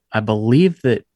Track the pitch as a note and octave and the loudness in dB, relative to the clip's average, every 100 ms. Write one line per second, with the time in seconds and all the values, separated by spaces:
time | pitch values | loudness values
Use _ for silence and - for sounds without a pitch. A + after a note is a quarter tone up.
0 | _ A2 G#2+ G#2+ A2 C3 F#3 E3 C3 A2+ | _ -6 -2 -2 2 2 2 0 -2 -2
1 | - | -6